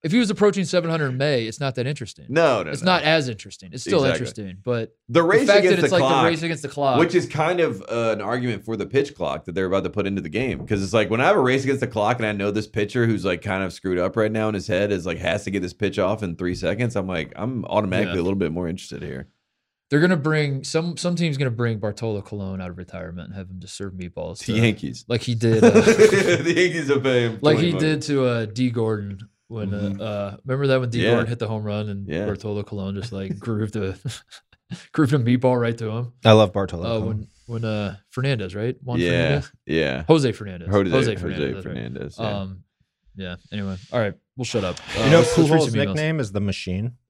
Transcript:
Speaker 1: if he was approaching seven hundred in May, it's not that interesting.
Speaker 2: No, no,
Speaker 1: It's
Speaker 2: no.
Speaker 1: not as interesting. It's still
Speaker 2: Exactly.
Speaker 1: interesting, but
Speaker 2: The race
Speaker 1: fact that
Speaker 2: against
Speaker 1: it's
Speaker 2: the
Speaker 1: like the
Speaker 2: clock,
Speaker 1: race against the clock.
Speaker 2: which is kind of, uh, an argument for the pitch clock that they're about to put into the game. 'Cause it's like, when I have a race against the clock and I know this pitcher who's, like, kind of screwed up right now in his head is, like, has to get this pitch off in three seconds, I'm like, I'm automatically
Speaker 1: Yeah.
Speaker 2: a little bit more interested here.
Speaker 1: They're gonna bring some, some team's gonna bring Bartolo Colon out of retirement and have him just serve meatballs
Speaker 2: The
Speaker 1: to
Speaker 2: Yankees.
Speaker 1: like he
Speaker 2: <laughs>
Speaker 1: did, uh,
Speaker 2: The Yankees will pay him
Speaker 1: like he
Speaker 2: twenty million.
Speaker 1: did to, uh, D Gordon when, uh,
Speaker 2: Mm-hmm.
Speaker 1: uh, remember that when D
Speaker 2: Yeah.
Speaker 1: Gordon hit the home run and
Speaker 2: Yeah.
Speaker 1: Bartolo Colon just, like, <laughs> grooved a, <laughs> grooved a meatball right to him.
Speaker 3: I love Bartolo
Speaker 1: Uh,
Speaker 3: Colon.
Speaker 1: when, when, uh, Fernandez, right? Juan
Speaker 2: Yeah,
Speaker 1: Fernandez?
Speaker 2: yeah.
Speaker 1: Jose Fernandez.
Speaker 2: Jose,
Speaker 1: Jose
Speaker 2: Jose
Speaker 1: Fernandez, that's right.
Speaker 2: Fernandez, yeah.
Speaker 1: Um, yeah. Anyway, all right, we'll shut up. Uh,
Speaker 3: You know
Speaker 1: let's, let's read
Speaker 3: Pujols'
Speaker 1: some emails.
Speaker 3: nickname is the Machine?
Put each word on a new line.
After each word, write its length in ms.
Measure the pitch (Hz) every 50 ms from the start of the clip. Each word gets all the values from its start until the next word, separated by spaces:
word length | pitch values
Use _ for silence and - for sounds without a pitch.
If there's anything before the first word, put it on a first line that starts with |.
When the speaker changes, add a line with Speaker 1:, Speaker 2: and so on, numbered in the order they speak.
Speaker 1:
if 100 | - 156
he 80 | 175 247
was 100 | 240 196
approaching 360 | 202 - 208 208 196 202 180
seven 240 | 143 185 180 165 165
hundred 180 | 165 160 147 131
in 60 | 127
May, 280 | 127 139 151 143 120 113
it's 160 | 110 117 -
not 140 | 143 135 123
that 120 | 127 117
interesting. 380 | 135 151 - 113 95 - 82 67
Speaker 2:
No, 340 | - 135 160 170 147 123 104 85
no, 80 | 78
Speaker 1:
It's 100 | 73 71
Speaker 2:
no. 100 | 165 185
Speaker 1:
not 120 | 185 165 143
as 260 | 151 160 165 139 127
interesting. 400 | 113 98 - 98 - - 95 90
It's 120 | - 127 -
still 200 | 170 196 160 139
Speaker 2:
Exactly. 160 | 131 82 80 123 117 - 110 104
Speaker 1:
interesting, 120 | 95 90 95
but 360 | - 123 123 117 113 - _ _ _
Speaker 2:
The 160 | - 120 170 170
race 240 | 170 202 233 277
Speaker 1:
fact 0 |
that 120 | 202 202 202
Speaker 2:
against 200 | 196 180 202 175 -
Speaker 1:
it's 80 | - 185
Speaker 2:
the 0 | 175
Speaker 1:
like 20 | 175
the 40 | 165 165
Speaker 2:
clock, 120 | - -
Speaker 1:
race 160 | 170 170 151 165
against 180 | 165 165 -
the 60 | -
clock. 320 | 135 - 143 143 139 123 135
Speaker 2:
which 160 | 170 170 180
is 100 | 175 151
kind 360 | - - 151 156 165 180 175
of, 200 | 165 147 113 98 -
uh, 280 | - 110 117 117 113
an 80 | 107 101
argument 460 | 101 101 120 127 123 123 107 95 -
for 100 | 113 113
the 100 | 101 92
pitch 300 | - - 135 139 - -
clock 300 | - 87 71 67 76 -
that 100 | - 82
they're 100 | 95 95
about 200 | 90 92 98 92
to 40 | 90
put 160 | - 104 98
into 160 | 98 101 98
the 60 | -
game. 320 | - 76 107 131 123 87 - -
'Cause 160 | - 110 98 98
it's 80 | 92
like, 180 | 104 113 107 85
when 120 | 110 117
I 60 | 135
have 100 | 175 214
a 40 | 214
race 220 | 131 123 131 135 110
against 160 | 131 135 123
the 80 | 123
clock 300 | 117 113 110 104 107 123
and 80 | 120 110
I 80 | 107 104
know 180 | 101 98 104
this 160 | 101 107 107
pitcher 380 | - - 110 104 101 - 123 117
who's, 180 | 113 110 92 87
like, 180 | 98 90 87
kind 220 | - 101 95 95 95
of 80 | 90
screwed 260 | - - - 95 92
up 200 | 87 87 95 -
right 120 | 113 107 107
now 180 | 107 110 110 107
in 60 | 107
his 120 | 95 85
head 240 | - 90 90 104 104
is, 140 | 101 92 82
like, 140 | 90 85 82
has 260 | 90 87 87 - -
to 60 | 98
get 100 | 95 98
this 120 | 90 87 -
pitch 240 | _ 104 98 98
off 240 | 104 95 92 107 107
in 140 | 104 87 85
three 200 | - 90 87 90
seconds, 420 | 85 92 80 104 104 123 117 120
I'm 100 | 101 92
like, 240 | 92 90 82 76 - -
I'm 260 | 67 95 123 131 113 -
automatically 520 | - - 107 104 92 92 92 104 92 87
Speaker 1:
Yeah. 60 | 90
Speaker 2:
a 40 | 85
little 120 | 92 98 98
bit 120 | 87 78
more 160 | 80 87 90
interested 360 | 82 87 92 - - - 62 64
here. 260 | 73 65 65 71 _ _ _ _ _ _ _ _ _ _ _ _ _
Speaker 1:
They're 120 | 143 147
gonna 160 | 165 180 185
bring 480 | 156 131 156 156 151 147 143 139 135 131
some, 320 | - - 160 165 175 160
some 180 | - - 175 175
team's 220 | 165 175 165 143
gonna 120 | 131 143 127
bring 280 | 117 110 120 117 113 104
Bartolo 420 | 104 104 104 - 117 113 107 101
Colon 380 | 95 - 107 104 98 95 95 95
out 100 | 92 90
of 60 | 87
retirement 500 | 92 87 - - 90 85 87 87 87 82 -
and 80 | 92
have 120 | 98 92 92
him 100 | 95 92
just 180 | 85 90 -
serve 160 | - 101 98 92
meatballs 460 | 92 90 85 _ - 82 82 87 -
Speaker 2:
The 140 | - - 110
Speaker 1:
to 60 | 110
Speaker 2:
Yankees. 460 | 117 113 101 - - 67 120 - -
Speaker 1:
like 140 | - 120 117
he 120 | - - 120
Speaker 2:
<laughs> 120 | 110 117
Speaker 1:
did, 160 | 113 113 110 -
uh, 60 | 233
Speaker 2:
The 840 | - 220 220 - - - 208 - 196 196 185 175 175 156 151 165 170
Yankees 320 | 170 185 180 160 170 147 135
will 100 | 143 135
pay 220 | 123 135 127 123 120
him 120 | 113 110 98
Speaker 1:
like 160 | - 151 156 -
he 120 | 165 175
Speaker 2:
twenty 140 | 156 - 156
million. 140 | 156 156 147
Speaker 1:
did 20 | -
to, 180 | - 143 135 127
uh, 200 | 123 120 117 113
D 220 | 107 101 117 127 123
Gordon 500 | 113 117 113 113 110 104 101 101 98 95 117 - _ _ _ _
when, 220 | 117 113 104 98
uh, 60 | 104
Speaker 2:
Mm-hmm. 240 | 101 101 101 98 101
Speaker 1:
uh, 300 | 107 107 104 101 101 98 101 - _
remember 220 | 131 127 139 143
that 120 | 135 131 131
when 100 | 127 120
D 140 | 117 117 90
Speaker 2:
Yeah. 60 | 110
Speaker 1:
Gordon 160 | 120 113 -
hit 100 | 107 120
the 100 | 117 113
home 160 | 107 110 110 107
run 260 | 104 104 104 107 107
and 180 | 98 98 98
Speaker 2:
Yeah. 180 | 92 76 85 104
Speaker 1:
Bartolo 380 | 104 98 - - 107 101 104 101
Colon 320 | - 107 101 95 98 98
just, 160 | 101 98 -
like, 260 | 98 98 98 95 - 101
<laughs> 0 |
grooved 360 | - 117 113 107 110 104 107
a, 200 | 110 101 95 95 - _ 127 - - _ _ - - _
<laughs> 480 | _ _ _ _ _ - - - _ -
grooved 200 | - 156 117 147
a 60 | 139
meatball 400 | 117 120 123 127 127 127 127 123
right 160 | 117 117 113
to 120 | 117 117 107
him. 220 | 110 117 123 120 _ _ -
Speaker 3:
I 60 | 113
love 220 | 110 107 107 95 -
Bartolo 300 | 101 98 90 90 82 90
Speaker 1:
Uh, 160 | 117 117 110
Speaker 3:
Colon. 80 | 101 92 110 98 87 - _ _ _
Speaker 1:
when, 160 | - 117 113
when, 40 | 113
uh, 300 | 110 107 104 104 95 98 101 _ _
Fernandez, 460 | - 127 127 143 135 113 98 90 92
right? 200 | 104 107 123 127 -
Juan 180 | - 123 120 85
Speaker 2:
Yeah, 120 | 87 87
Speaker 1:
Fernandez? 400 | 85 85 82 78 71 71 71 - _ _ _
Speaker 2:
yeah. 360 | - 78 80 78 69 65 67 82
Speaker 1:
Jose 240 | - 160 160 135 123
Fernandez. 380 | 104 - 107 101 92 87 85 90
Speaker 2:
Jose, 200 | 101 101 98 90
Speaker 1:
Jose 220 | 82 131 127 120
Speaker 2:
Jose 100 | 104 92
Speaker 1:
Fernandez, 320 | 87 80 - 76 71 65 64
that's 120 | - -
right. 80 | - -
Speaker 2:
Fernandez, 400 | 60 58 60 62 - - - - -
yeah. 180 | 110 107 104 101
Speaker 1:
Um, 240 | 95 95 95 95 - _ _ _ _ _ _ _ _ _ _
yeah. 200 | 98 95 90 87 85 _ _
Anyway, 240 | - 104 101 98 95 92 104 -
all 80 | - 123
right, 140 | 110 101 90 _ _ _ _
we'll 80 | 127 123
shut 180 | - - 117 95
up. 140 | 90 87 - - - -
Uh, 60 | 104 113
Speaker 3:
You 80 | 135
know 60 | 160 165
Speaker 1:
let's, 180 | 160 - -
let's 120 | 165 165 143
read 80 | 160 160
Speaker 3:
Pujols' 60 | 151
Speaker 1:
some 80 | 127 113
emails. 120 | - 143
Speaker 3:
nickname 320 | - - 151 151 156 160 156
is 120 | 123 101
the 100 | 95 104
Machine? 520 | 104 98 95 - - 95 90 95 107 117 120 _ _